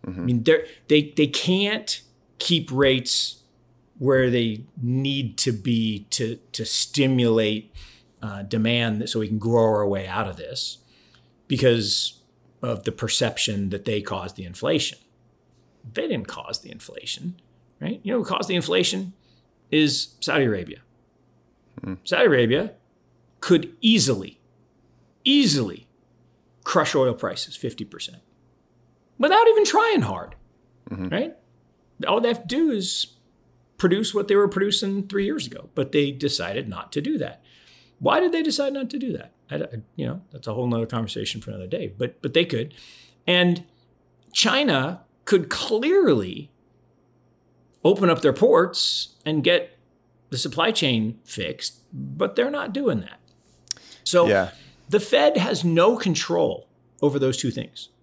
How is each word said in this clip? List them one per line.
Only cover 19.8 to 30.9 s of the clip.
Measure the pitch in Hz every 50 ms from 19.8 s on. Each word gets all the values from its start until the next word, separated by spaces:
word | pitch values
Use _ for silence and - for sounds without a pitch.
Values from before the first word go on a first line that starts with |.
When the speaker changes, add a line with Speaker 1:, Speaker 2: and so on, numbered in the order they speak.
| 156 143 131 - - - _ _
Speaker 2:
Saudi | - 175 147 156 135
Arabia. | 120 107 92 87 - - - _ _ _ _ _ _ _ _ _ _ _ _ _ _ _ _ _ _ _ -
Speaker 1:
Hmm. | - - 92 92 _
Speaker 2:
Saudi | - - - 247
Arabia | 214 147 127 120 113 123 147 196 214 - _ _ _ _ _ _ _ _ _ _ _ _ _
could | - - 180 160 165 - - _
easily, | - 220 226 214 127 135 123 98 95 - - _ _ _ _ _ _ _ _ _ _ _ _ _ _ _ _ _ _
easily | 254 277 285 277 202 143 143 117 98 87 - - _ _ _ _ _ _ _ _ _ _ _ _ _ _ _ _
crush | - - 180 151 147 -
oil | 151 131 127 113
prices | - - 98 90 - - - -
fifty | - - 123 - - 107
percent | - - 82 - - - - _ _ _ _ _ _ _ _ _ _ _ _ _ _ _ _ _ _ _ _
without | 254 311 370 427 466 453
even | 440 427 415
trying | 381 - 403 453 453 427 311
hard, | 139 98 95 87 85 - - - - _ _ _ _ _ _ _ _ -